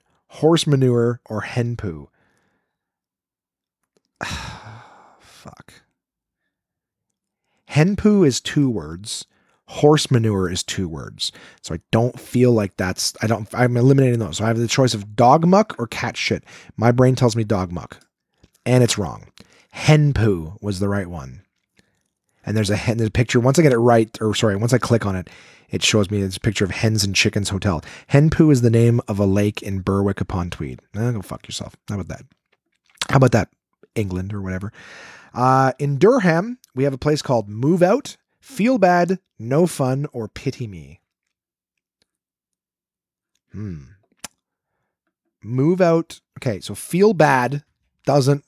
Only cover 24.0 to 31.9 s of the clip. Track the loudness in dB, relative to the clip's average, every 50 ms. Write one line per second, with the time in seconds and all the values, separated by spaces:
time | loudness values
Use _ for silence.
24 | 4 2 -2 -4 -4 -2 -2 0 0 0 0 0 0 0 0 0 2 2 0 0
25 | 0 -2 -4 -4 -6 -10 -16 -20 -20 -20 -20 _ _ _ -6 -4 0 0 2 2
26 | 0 0 -2 -2 -4 -4 -6 -4 -4 -4 -2 -2 -2 -4 -2 -2 -2 0 2 0
27 | 0 0 0 0 0 0 0 -2 -4 -4 -4 -4 -2 -2 -2 -4 -6 -10 -18 -20
28 | -4 0 2 4 4 4 4 4 4 4 4 4 4 4 4 4 4 4 2 2
29 | -2 -2 -2 0 0 2 2 2 0 -2 -4 -6 -8 -8 -8 -6 -4 -2 -2 0
30 | 0 -2 -2 -4 -6 -6 -6 -6 -6 -6 -8 -10 -12 -12 -12 -14 _ _ -10 -6
31 | -4 -4 -4 -6 -8 -12 -14 -16 -14 -14 -14 -14 -14 -16 -18 _ _ -10